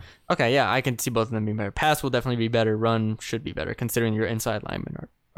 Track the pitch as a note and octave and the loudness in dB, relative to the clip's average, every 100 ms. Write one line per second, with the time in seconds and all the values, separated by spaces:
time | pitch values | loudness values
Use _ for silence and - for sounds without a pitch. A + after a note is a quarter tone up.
0 | - - - F3 A#2+ C3+ G#2+ B2+ C3 A#2 | -20 -16 -2 0 4 4 4 2 0 -2
1 | B2+ A2+ A2+ A2+ G#2+ G#2+ G2+ - D#3 D3 | 0 0 0 0 -2 -2 -4 0 2 2
2 | C3+ B2 B2+ A#2+ A2+ A#2 A2 G#2+ A2+ A2+ | 0 0 0 0 2 2 2 2 2 2
3 | A2 A2 - A#2 A#2 - - - A#2+ A#2+ | 0 -2 -6 -6 -6 -6 -6 -4 -2 0
4 | A2+ G#2+ G#2+ A2+ A#2 G#2+ - - - - | 0 0 0 -2 -2 -4 -4 -8 -8 -10
5 | - _ _ | -14 _ _